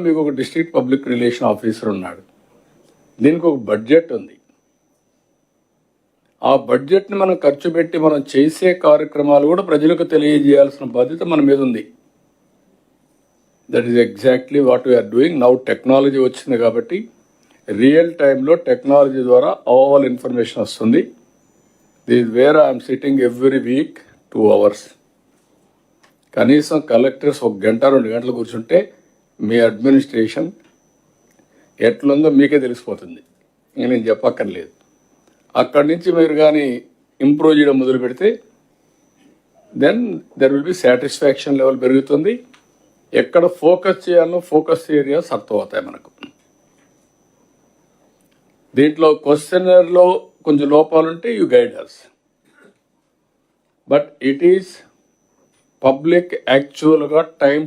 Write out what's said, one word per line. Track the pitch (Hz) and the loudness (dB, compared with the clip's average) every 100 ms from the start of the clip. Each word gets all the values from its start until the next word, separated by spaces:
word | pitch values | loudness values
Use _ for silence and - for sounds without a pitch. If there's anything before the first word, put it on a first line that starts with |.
| 170 | 0
మీకు | 160 | -2
ఒక | 147 131 | -2 -4
డిస్ట్రిక్ట్ | - 165 160 143 | -6 -6 -4 -4
పబ్లిక్ | 127 139 131 | -2 -4 -2
రిలేషన్ | 120 120 120 117 | -2 -2 -2 -4
ఆఫీసర్ | 104 113 107 110 98 | -2 -4 -6 -6 -8
ఉన్నాడు, | 90 82 _ _ _ _ _ _ _ _ _ - | -10 -16 _ _ _ _ _ _ _ _ _ -2
దీనికి | 127 170 165 | 0 2 0
ఒక | 139 104 | -2 -4
బడ్జెట్ | 107 113 160 165 113 | -6 2 0 2 -6
ఉంది. | - _ _ _ _ _ _ _ _ _ _ _ _ _ _ _ _ _ _ _ _ _ 123 | -12 _ _ _ _ _ _ _ _ _ _ _ _ _ _ _ _ _ _ _ _ _ -2
ఆ | 135 - | 0 0
బడ్జెట్ని | 127 139 190 190 196 | -4 0 -2 -2 -2
మనం | 190 175 | -2 0
ఖర్చు | 147 139 180 165 | 0 -2 -4 -4
పెట్టి | 165 170 156 | -4 -2 0
మనం | 147 139 | 0 -2
చేసే | 135 151 - 185 175 | 0 0 0 -2 0
కార్యక్రమాలు | 156 151 147 147 143 143 147 | 2 2 0 -4 2 2 2
కూడా | 190 185 | 0 0
ప్రజలకు | 147 156 165 160 | 0 0 0 0
తెలియజేయాల్సిన | 156 147 147 143 139 139 - 131 120 | 0 2 2 4 4 4 0 -8 -4
బాధ్యత | 123 165 175 | -4 -4 -4
మన | 156 139 | 0 2
మీద | 139 131 | 2 0
ఉంది. | 107 - _ _ _ _ _ _ _ _ _ _ _ _ _ _ _ _ _ - | -4 -10 _ _ _ _ _ _ _ _ _ _ _ _ _ _ _ _ _ -6
That | 120 120 | -4 0
is | 120 110 | 0 0
exactly | 101 127 127 - 143 131 | 0 0 0 -2 0 2
what | 123 131 | 0 2
we | 120 | 0
are | 104 117 | 0 0
doing | 160 151 | 0 2
now. | 123 127 - | 2 2 -2
టెక్నాలజీ | 110 127 135 139 135 127 | -6 0 2 2 0 -2
వచ్చింది | - - 120 117 | -4 -6 -2 0
కాబట్టి | 117 - 185 226 _ _ _ _ _ - 101 | -2 -6 -8 -10 _ _ _ _ _ -10 0
రియల్ | 131 156 170 160 | 2 4 0 0
టైంలో | 139 131 135 170 - | 0 0 0 -2 0
టెక్నాలజీ | 123 139 143 139 131 123 | -4 2 2 2 0 2
ద్వారా | 123 156 190 - 127 | 2 2 -4 0 2
all | 139 143 131 | 4 2 2
information | 123 123 120 113 - 104 | -4 -6 -6 -6 -6 -10
వస్తుంది. | - 113 139 - - _ _ _ _ _ _ _ _ - | -4 0 0 0 -10 _ _ _ _ _ _ _ _ -2
This | 120 117 | 0 0
is | 117 | 2
where | 139 156 139 | 2 4 2
I | |
am | 123 - | 0 -8
sitting | 127 143 135 120 | -6 -2 -2 -2
every | 120 135 131 117 | 0 -2 0 -2
week | 135 160 - _ _ _ | -4 -6 -10 _ _ _
two | - 107 | -2 2
hours. | 101 104 - - _ _ _ _ _ _ _ _ _ _ _ _ _ _ 123 | 2 2 -2 -10 _ _ _ _ _ _ _ _ _ _ _ _ _ _ -4
కనీసం | 113 147 147 156 - | 2 2 0 -4 0
కలెక్టర్స్ | 117 131 - 147 135 117 | 0 0 -2 -4 -4 -4
ఒక | 101 107 | -2 -2
గంట, | 117 135 135 | 0 2 2
రెండు | 110 117 | 0 -4
గంటలు | 123 120 | -6 -8
కూర్చుంటే | 110 117 113 123 214 _ _ _ _ _ 107 | -10 -12 -2 -2 -2 _ _ _ _ _ -4
మీ | 117 113 | 0 0
అడ్మినిస్ట్రేషన్ | 104 131 135 - 117 110 139 165 - _ _ _ _ _ _ _ _ _ _ _ _ 113 | 0 2 2 0 -4 -4 -4 -10 -12 _ _ _ _ _ _ _ _ _ _ _ _ -2
ఎట్లుందో | 113 143 139 156 139 | 0 0 2 2 4
మీకే | 139 143 127 | 2 2 -2
తెలిసిపోతుంది, | 120 - 98 90 82 _ _ _ _ _ - | -6 -10 -14 -14 -20 _ _ _ _ _ -8
ఇంక | 123 | -4
నేను | 123 110 | -2 0
చెప్పక్కర్లేదు. | 107 120 - 101 85 78 _ _ _ _ _ _ _ _ - | -2 -2 -4 -8 -10 -16 _ _ _ _ _ _ _ _ -4
అక్కడి | - 147 147 | 0 0 0
నుంచి | 170 180 170 | 0 -2 0
మీరు | 160 151 | 2 2
కానీ | 151 151 139 123 - _ _ _ 135 | 2 2 -2 -6 -10 _ _ _ 0
ఇంప్రూవ్ | 147 156 151 | 2 2 4
చేయడం | 143 135 | 4 2
మొదలు | 131 131 | 0 -2
పెడితే | 123 127 202 233 - _ _ _ _ _ _ _ _ _ _ _ _ 120 | -4 -2 -2 -2 -10 _ _ _ _ _ _ _ _ _ _ _ _ -2
then | 143 220 233 165 - - | 0 0 -4 -8 -14 -2
there | 135 | 0
will | 143 156 | 0 -4
be | 180 127 | -2 0
satisfaction | 127 139 - 143 131 151 135 | 0 -2 -2 -2 -2 -2 0
level | 131 127 | 0 0
పెరుగుతుంది. | 127 135 135 147 180 240 - _ _ _ _ _ _ - | 0 0 0 -2 -2 -6 -10 _ _ _ _ _ _ -4
ఎక్కడ | - 175 170 - | 0 0 0 0
ఫోకస్ | 151 180 196 185 - | 2 2 0 -4 0
చేయాలో | 170 165 175 175 | 2 2 -2 -2
ఫోకస్ | 151 156 160 - 147 | -2 0 -4 -2 -2
ఏరియాస్ | 135 151 165 113 | 0 -4 -4 -8
అర్థమవుతాయి | - 104 - 98 - | -6 -6 -6 -8 -10
మనకు. | - _ _ - _ _ _ _ _ _ _ _ _ _ _ _ _ _ _ _ _ _ _ _ _ _ _ _ 135 | -16 _ _ -20 _ _ _ _ _ _ _ _ _ _ _ _ _ _ _ _ _ _ _ _ _ _ _ _ -2
దీంట్లో | 151 151 156 151 143 | 0 2 0 0 0
క్వశ్చనర్లో | 151 - 180 185 180 175 180 180 - - _ 160 | -4 -2 -2 4 4 4 4 4 2 -6 _ -2
కొంచెం | 143 143 147 | 0 2 2
లోపాలుంటే | 160 160 160 170 233 220 | 2 0 0 -4 -6 -4
you | 156 | 2
guide | 123 117 - | 2 2 -4
us. | - - _ _ _ _ _ _ _ _ _ _ _ _ _ _ _ _ _ _ - | -18 -20 _ _ _ _ _ _ _ _ _ _ _ _ _ _ _ _ _ _ -4
But | 143 - _ 131 | -2 -2 _ -4
it | 139 170 | 0 2
is | 190 185 - _ _ _ _ _ _ _ _ _ _ 131 | 2 -2 -16 _ _ _ _ _ _ _ _ _ _ -2
public | 135 160 175 175 - - 135 | 0 0 0 0 -8 0 0
actual-గా | 143 - 156 156 143 151 160 - | 0 -2 2 2 2 -2 -2 -2
time | 139 147 | -2 -2